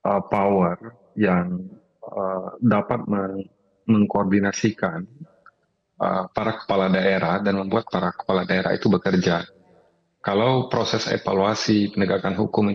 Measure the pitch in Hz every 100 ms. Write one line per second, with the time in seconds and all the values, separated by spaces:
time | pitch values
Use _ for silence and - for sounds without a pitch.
0 | 95 101 - 104 98 98 87 87 113 -
1 | _ - 101 90 90 90 92 - _ _
2 | - 104 95 95 92 - 117 104 - 120
3 | 104 101 95 98 98 _ _ _ - 110
4 | 104 101 98 101 98 - 113 - 95 82
5 | 98 135 156 _ - _ _ _ _ _
6 | 95 92 92 - 104 110 - 98 95 92
7 | 98 95 85 92 101 98 95 113 - 95
8 | 90 - - 95 90 92 92 98 110 95
9 | 98 92 90 85 - - _ _ _ _
10 | _ _ - 98 120 131 - 120 110 113
11 | - - - 98 98 110 - 107 101 101
12 | 95 95 98 95 98 - 104